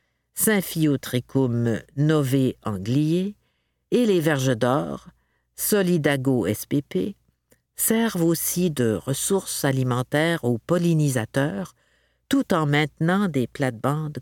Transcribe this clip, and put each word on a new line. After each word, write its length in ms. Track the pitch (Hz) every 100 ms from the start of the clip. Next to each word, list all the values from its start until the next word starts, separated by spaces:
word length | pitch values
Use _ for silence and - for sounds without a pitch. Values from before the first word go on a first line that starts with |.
| _ _ _
Symphyotrichum 1500 | - 220 202 - 165 156 135 - 123 - 135 131 117 117 107 - 139
novae 600 | 151 156 131 135 127 -
angliae 680 | 110 98 101 135 156 175 196 - _ _ _ _ -
et 160 | 233 233
les 140 | 180
verges 360 | 156 139 131 113
d'or, 520 | 123 143 165 139 - - _ _ _
Solidago 920 | - - 208 180 175 147 139 127 127 90
S 200 | 107 -
P 160 | 139
P, 340 | - 185 196 - _ _ _ _ _ -
servent 480 | - 226 226 180
aussi 460 | 165 165 - 175 180
de 240 | 147 117
ressources 720 | 98 - 135 - 196 - -
alimentaires 800 | 139 131 127 123 123 147 165 165
aux 140 | 120 117
pollinisateurs, 1160 | - 175 170 160 147 127 107 135 147 196 180 - _ _ _ _ -
tout 260 | 277 -
en 100 | 175
maintenant 640 | 147 147 151 - 160 190 196
des 180 | 143 117
plates-bandes 760 | - 131 110 131 151 151 131